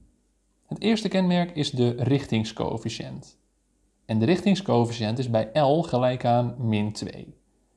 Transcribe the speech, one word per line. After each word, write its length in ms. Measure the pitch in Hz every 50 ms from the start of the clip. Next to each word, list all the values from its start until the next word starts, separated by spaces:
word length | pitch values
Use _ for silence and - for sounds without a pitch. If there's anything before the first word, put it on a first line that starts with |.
| - _ _ _ _ _ _ _ _ _ _ _ _
Het 160 | - 147 -
eerste 260 | - 214 226 220 - 185
kenmerk 420 | 190 190 185 180 175 175 170 175
is 200 | - 151 143 -
de 180 | - 123 120 120
richtingscoëfficiënt. 1500 | 120 - 120 120 139 139 139 - 113 110 107 - - - - - 110 113 - 120 - - - 131 127 135 - - - _ _ _ _ _ _ _ _ _ _ _ _ _ _
En 140 | - 113 107
de 60 | 113
richtingscoëfficiënt 920 | 143 185 180 - 202 190 - - - 120 120 120 113 113 - 113 104 117 135
is 120 | 127 120
bij 200 | 113 110 - -
L 300 | - 156 143 135 147 170
gelijk 420 | 165 - 127 123 127 127 127 127 -
aan 300 | 120 120 120 120 120 120 -
min 340 | 123 113 107 104 104 107
twee. 420 | 104 - 107 - - - - - - _ _ _ _ _ _ _ _